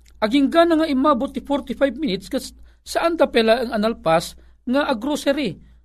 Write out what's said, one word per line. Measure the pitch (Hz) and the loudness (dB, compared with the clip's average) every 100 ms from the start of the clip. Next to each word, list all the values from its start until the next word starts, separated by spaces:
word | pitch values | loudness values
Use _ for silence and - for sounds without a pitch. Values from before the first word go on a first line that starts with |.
| _ - | _ -6
Aginggana | 214 269 269 330 339 320 | 0 2 4 4 4 4
nga | 320 | 2
imabot | 269 294 269 277 | 2 2 2 -2
ti | 269 | -6
forty-five | - 285 - 240 277 233 | -4 -4 -4 -2 -2 -2
minutes | 302 185 - | -4 -4 -6
ket | 262 - - - _ - | -8 -8 -14 -20 _ -8
saan | - 339 330 | -2 0 2
ta | 277 | 2
pela | 277 220 226 226 | 2 2 2 0
ang | |
analpas | 220 214 226 160 165 - - - _ | -2 -2 -2 0 0 0 -10 -20 _
nga | - 262 - | -2 0 0
a | |
grocery. | 240 262 294 294 285 262 - - - | -2 -2 -2 -2 -2 -2 -6 -14 -20